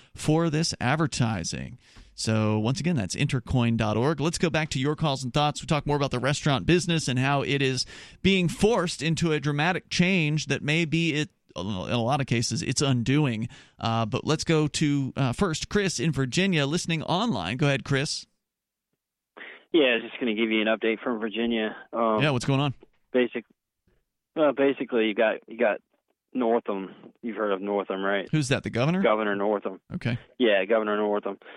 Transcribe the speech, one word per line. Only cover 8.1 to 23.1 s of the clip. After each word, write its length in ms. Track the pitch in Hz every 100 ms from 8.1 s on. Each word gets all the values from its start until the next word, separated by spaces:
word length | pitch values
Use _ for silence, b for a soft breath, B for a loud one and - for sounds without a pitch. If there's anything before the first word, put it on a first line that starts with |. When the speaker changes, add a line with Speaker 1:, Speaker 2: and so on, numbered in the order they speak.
| B
Speaker 1:
being 260 | 190 190 175
forced 540 | - 208 233 170 -
into 300 | 151 160 165
a 80 | 151
dramatic 500 | 147 147 160 175 -
change 560 | - 175 190 151 156 -
that 160 | 143
may 220 | 139 156 165
be, 260 | 165 165
it, 140 | 147 151 _ _ -
in 100 | 95
a 320 | 95 67 120
lot 200 | 113 143
of 60 | 131
cases, 340 | 117 120 117
it's 180 | - 131
undoing. 680 | 139 127 113 143 147 110 117 B B B
Uh, 260 | 117 113 113
but 180 | 110
let's 200 | - 151
go 220 | - 160 151
to, 440 | - 156 143 131 -
uh, 160 | 131
first, 360 | - 196 156 -
Chris 300 | 208 196 -
in 140 | 151
Virginia, 540 | 135 131 117 196 165 139
listening 360 | 170 - 165
online. 540 | - 175 240 120 85 123
Go 100 | 143
ahead, 180 | 135
Chris. 420 | - 139 151 - - _ _ _ _ _ _ _ _ _ _ - B B B
Speaker 2:
Yeah, 100 | 170 131
I 80 |
was 80 | 117
just 140 | 117 -
gonna 140 | 123
give 160 | 107 113
you 100 | 110
an 60 | 107
update 320 | 110 113 107
from 180 | 135 113
Virginia. 560 | 110 104 117 117 107 - -
Um, 300 | 113 113 110
Speaker 1:
Yeah, 80 | 151
what's 140 | 127
going 160 | - 135
on? 140 | 143 - - _ _